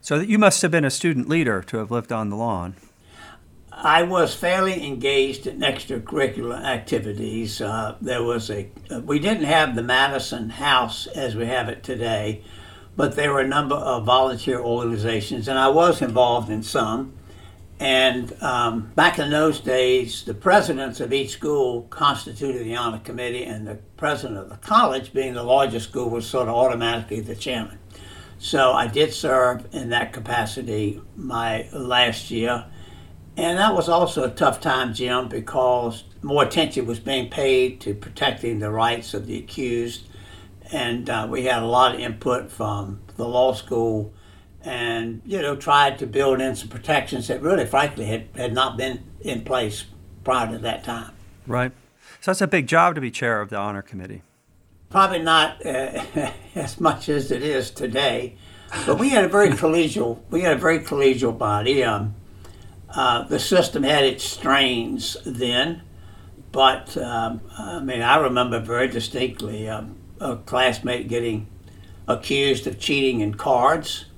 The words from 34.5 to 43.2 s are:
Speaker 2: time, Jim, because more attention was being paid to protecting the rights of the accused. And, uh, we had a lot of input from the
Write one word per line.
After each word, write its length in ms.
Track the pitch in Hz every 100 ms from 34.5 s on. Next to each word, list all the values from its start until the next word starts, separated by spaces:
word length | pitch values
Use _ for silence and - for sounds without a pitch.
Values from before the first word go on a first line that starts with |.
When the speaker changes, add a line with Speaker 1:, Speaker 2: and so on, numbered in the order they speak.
| -
Speaker 2:
time, 320 | 160 127 123
Jim, 380 | 110 127 123 123
because 760 | 117 110 139 127 123 120 113 - -
more 240 | 147 143
attention 400 | 143 - 156 -
was 160 | 117 117
being 300 | 127 135 117
paid 500 | - 139 131 127 127
to 140 | -
protecting 640 | 104 - - 117 113 120 110
the 120 | 107
rights 440 | 107 113 120 113
of 120 | 104 101
the 120 | 101
accused. 680 | - - 127 120 120 117 - - - - - - -
And, 380 | 147 120 120 120
uh, 180 | 113 110
we 140 | 127
had 180 | 127 120
a 40 | 113
lot 280 | 123 127
of 60 | 123
input 480 | 120 107 131 120 -
from 500 | - 107 104 98 104 -
the 100 | -